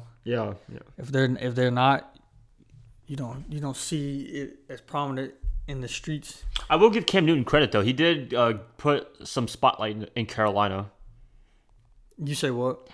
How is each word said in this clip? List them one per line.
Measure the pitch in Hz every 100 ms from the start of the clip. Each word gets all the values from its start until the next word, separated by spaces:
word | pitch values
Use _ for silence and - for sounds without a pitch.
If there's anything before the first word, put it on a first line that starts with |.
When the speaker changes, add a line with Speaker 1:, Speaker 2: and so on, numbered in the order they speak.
| - -
Speaker 1:
Yeah, | 113 120 104 98 -
yeah. | 120 - -
Speaker 2:
If | 127
they're, | 135 131 127
if | 127
they're | 120 127
not, | 123 131 135 - - _ - _ _ _ - - - -
you | 139
don't, | 120 131 -
you | 151
don't | 143 135
see | - 156 143 139
it | - 143 135 - -
as | 127
prominent | - 147 139 131 135 - - - -
in | 135
the | 123
streets. | - - 151 - - - - -
Speaker 1:
I | 160
will | 220
give | 214 -
Cam | 190 160
Newton | 156
credit | 113 147 147
though. | 107
He | 107
did, | 131 170 151 120
uh, | 120 117 104 - -
put | 147 139 - - -
some | 135 117
spotlight | - 135 - 107 107
in, | 107 123
in | 110
Carolina. | - 107 101 101 95 104 - - - - - _ _ _ _ _ _ _ -
Speaker 2:
You | 147
say | 143 139
what? | 120 123 123 -